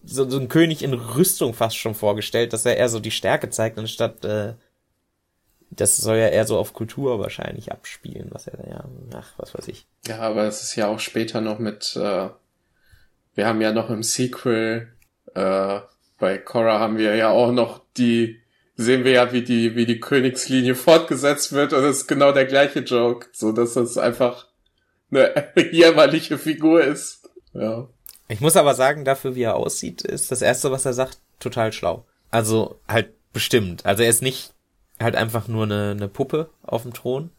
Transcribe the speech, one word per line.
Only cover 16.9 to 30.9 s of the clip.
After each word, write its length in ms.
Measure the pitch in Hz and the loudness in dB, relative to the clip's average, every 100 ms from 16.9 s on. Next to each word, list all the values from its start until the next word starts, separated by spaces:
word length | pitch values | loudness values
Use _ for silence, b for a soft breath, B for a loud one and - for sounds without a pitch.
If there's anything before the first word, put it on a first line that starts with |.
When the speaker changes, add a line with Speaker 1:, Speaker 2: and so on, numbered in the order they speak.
| 110 | 0
Speaker 2:
wir 200 | 107 107 | 2 2
ja 140 | 110 | 4
auch 200 | 107 120 | 4 4
noch 320 | 123 113 - _ - | 2 0 -4 _ 0
die, 440 | 120 117 117 113 _ _ _ - | 2 2 0 -4 _ _ _ -4
sehen 280 | 113 127 | 2 2
wir 60 | 127 | 6
ja, 200 | 127 123 | 4 4
wie 100 | 123 | 0
die, 320 | 120 117 117 | 0 0 2
wie 100 | 117 | 0
die 140 | 117 113 | 0 -2
Königslinie 760 | - 139 127 127 - 131 123 127 | 0 2 2 -2 -2 0 2 2
fortgesetzt 760 | - 160 165 135 143 143 - | 6 6 4 0 0 0 -2
wird 200 | 143 143 | 0 2
und 100 | 147 | 4
es 140 | 143 135 | 2 0
ist 80 | - | -2
genau 240 | 139 143 | 4 6
der 140 | 139 131 | 6 4
gleiche 340 | 139 143 147 | 4 2 0
Joke, 460 | 123 123 120 120 - | 0 2 2 0 -8
so 180 | - 110 | -4 -2
dass 220 | 110 120 | 0 0
das 240 | 127 117 - | 0 -2 0
einfach 480 | - 120 123 123 - _ _ _ _ _ _ | -2 0 -2 -2 -18 _ _ _ _ _ _
eine 380 | 135 - 147 - - | 4 4 2 0 2
<laughs> 160 | - | 2
jämmerliche 680 | 165 165 156 143 156 - 143 | 6 8 8 6 4 -2 -6
Figur 460 | 160 143 156 165 | -4 2 4 6
ist. 440 | 139 147 - - - - _ | 4 0 -10 -16 -20 -20 _
Ja. 360 | - 107 113 - _ - - _ | -6 -6 -6 -10 _ -20 -20 _
Speaker 1:
Ich 120 | 101 | -2
muss 160 | 151 180 | 4 6
aber 180 | 147 | 4
sagen, 300 | 123 131 147 | 4 2 2
dafür 300 | 135 135 135 | -2 -2 -4
wie 80 | 127 | -2
er 140 | 113 98 | -2 0
aussieht, 460 | - - - - | -2 -6 -10 -10
ist 280 | - - - | -10 -6 -6
das 100 | 123 | 0
Erste, 300 | - 123 147 | 0 0 -2
was 160 | 131 | -2
er 80 | 135 | -4